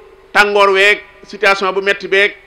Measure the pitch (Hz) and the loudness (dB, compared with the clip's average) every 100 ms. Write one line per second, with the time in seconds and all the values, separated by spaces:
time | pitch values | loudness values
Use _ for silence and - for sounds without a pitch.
0 | - _ _ 190 208 202 202 190 202 208 | -20 _ _ -2 0 2 2 2 2 0
1 | - - - 202 202 196 196 185 196 196 | -6 -20 -20 -4 -2 0 -2 -4 -4 -6
2 | 185 190 202 - | -2 -2 -2 -4